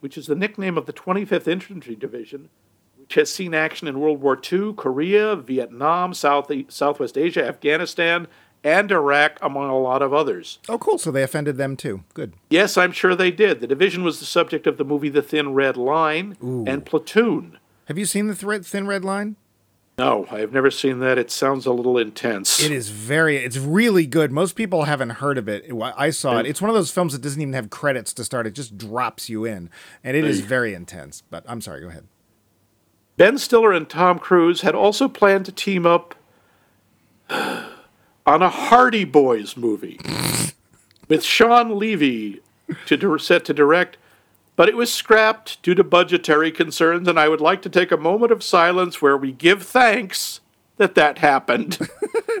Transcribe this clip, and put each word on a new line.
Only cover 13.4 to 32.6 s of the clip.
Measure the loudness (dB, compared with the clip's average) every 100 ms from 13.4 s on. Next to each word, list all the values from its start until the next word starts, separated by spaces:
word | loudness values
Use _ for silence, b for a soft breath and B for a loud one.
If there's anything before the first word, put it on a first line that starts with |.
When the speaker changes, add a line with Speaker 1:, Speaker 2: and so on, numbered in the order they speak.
| 2 2
Speaker 1:
The | -2
division | 0 0 0
was | -4 -4
the | -4
subject | -2 0 -2 -2
of | -2
the | -2
movie | -2 0
The | -2
Thin | 0 -2 0 0
Red | 0 0
Line | 0 0 0 -2 -6 -10
Speaker 2:
Ooh. | -8 -6 -4
Speaker 1:
and | -6 -2
Platoon. | -4 0 0 2 0 -6 -20 _ _ _
Speaker 2:
Have | -6
you | -4
seen | -2 -4
The | -6
Thre-, | -6 -6
Thin | -6 -8 -4
Red | -4
Line? | -4 -6 -6 -10 _ _ _ _ _ -2
Speaker 1:
No, | 0 0 -4
I | -6
have | -4
never | -2 -2
seen | -2 -4 -2
that. | 0 0
It | -2
sounds | -2 -2 -2 -2
a |
little | -2 0 0
intense. | -2 -4 -6 -4 -2 -2
Speaker 2:
It | -2
is | -4 -8
very, | -12 -4 0 0 0
it's | -4 -6
really | -2 2 4 2 2
good. | 0 0
Most | 0 -2 -2
people | -4 -2 -2
haven't | -2 -4
heard | -4 -4 -4
of | -4
it. | -8 -8
It, | -8 -8 -2
I | -4
saw | -2 -2 -2
it. | -2
Speaker 1:
Yeah. |
Speaker 2:
It's | -4
one | 0
of | 0
those | 0
films | -2 -4
that | -4
doesn't | -8 -6
even | -6
have | -6 -8
credits | -6 -4 -4 -6
to | -10
start. | -8 -6 -6
It | -8
just | -14 -14
drops | -10 -6 -6 -8 -10
you | -6 -6
in. | -8 -14 B B B
And | -4 -2
it |
is | 0 -2
Speaker 1:
Hey. | -2
Speaker 2:
very | -2 -2
intense. | -6 -14 -18 -18 -20 _
But | -18 -14
I'm | -14
sorry, | -12 -14
go | -16
ahead. | -18 -20 _ _ _ _ _